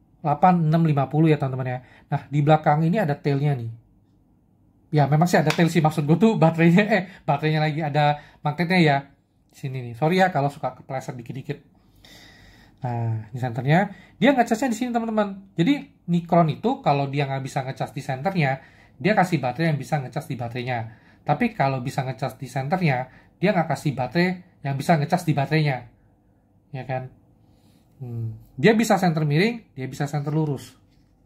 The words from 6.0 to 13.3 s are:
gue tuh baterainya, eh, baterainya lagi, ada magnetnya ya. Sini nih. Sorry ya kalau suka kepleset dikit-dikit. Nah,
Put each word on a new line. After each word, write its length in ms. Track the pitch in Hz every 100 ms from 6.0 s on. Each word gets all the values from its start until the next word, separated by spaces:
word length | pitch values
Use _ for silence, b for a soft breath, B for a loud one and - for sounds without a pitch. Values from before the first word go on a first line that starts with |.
| 143
gue 80 | 170
tuh 240 | 226 196
baterainya, 480 | 160 160 170 175 208
eh, 160 | 208 180 B -
baterainya 320 | 143 156 156
lagi, 240 | 156 151
ada 400 | 151 143 147 147 B B
magnetnya 400 | 147 143 170 185
ya. 200 | 156 139 - _ _ _ _
Sini 320 | - 139 131
nih. 160 | 120 117
Sorry 240 | 156 185
ya 80 | 190
kalau 160 | 147 139
suka 320 | - 127 -
kepleset 400 | - 135 - 127
dikit-dikit. 400 | 117 135 - 143 _ _ _ B B B B B B B B B 123
Nah, 480 | 120 117 110 110